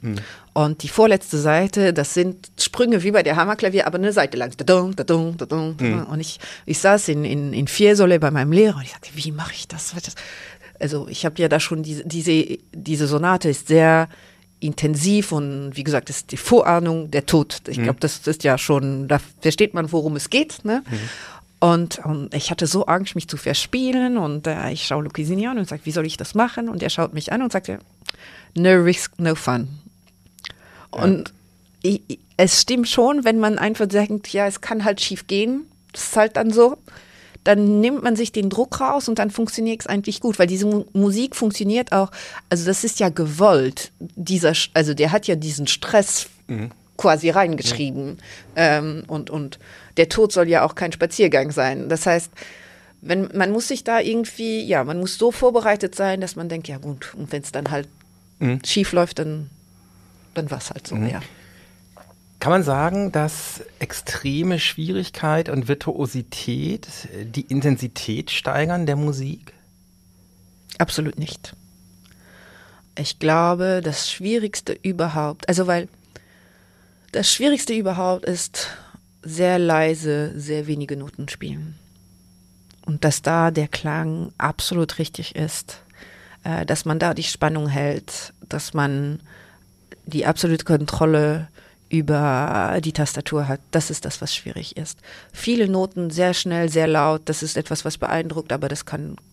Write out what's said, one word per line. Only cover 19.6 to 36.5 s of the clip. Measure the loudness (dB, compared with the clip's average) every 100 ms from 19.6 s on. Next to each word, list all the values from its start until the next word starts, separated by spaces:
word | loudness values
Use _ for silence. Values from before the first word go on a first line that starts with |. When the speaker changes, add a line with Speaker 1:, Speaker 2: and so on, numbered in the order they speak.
| 0
Speaker 2:
man, | 0 -2
worum | 0 0 -4
es | 0
geht, | 0 0 -4 -2
ne? | -2 -2
Speaker 1:
Mhm. | -6 -6 -12 -16 -20 -16 2
Speaker 2:
Und, | 4 4 0 -4
und | -4 -4 -4
ich | -6 -4
hatte | -2 0
so | 0 2
Angst, | 0 0 -8
mich | -8
zu | -6
verspielen | -2 -2 -2 -2 0 2 2 0
und, | -2 -2 -4
äh, | -4 -4
ich | -6 -2
schaue | -2
Luchesi | -2 -4 -2 0 -2
an | -2
und | -4
sag, | -6 -6
"Wie |
soll | -4 -4
ich | -6
das | -4
machen?" | 0 0 0 -6
Und | -4
er | -4
schaut | -2 -2
mich | -4 -4
an | -2
und | -2
sagt, | -4 -6 -12 _ _ -14 -14 -14 -20 -10 2
"No | 6 8
risk, | 6 2 -2 -2
no | 0 0
fun." | 0 -2 -4 -10 -20 _ _ _ _ -18 -18 -18 -20 -20 -14 0
Speaker 1:
Ja. |
Speaker 2:
Und | 2 2 0 -14 _ _ _ _
ich, | -2 -2 -4
ich, | -12 _ 4
es | 4 4
stimmt | 2 2 2
schon, | 4 4 4 4
wenn | 4
man | 2 2
einfach | 0 0 0
denkt, | 2 2 -2 -4
"Ja, | -2 0
es | -2
kann | -6 -2 0
halt | 0
schief | -2 -6 -2
gehen", | 0 0 -2 -6 _ _
das | -10
ist | -2 4
halt | 4 4
dann | 2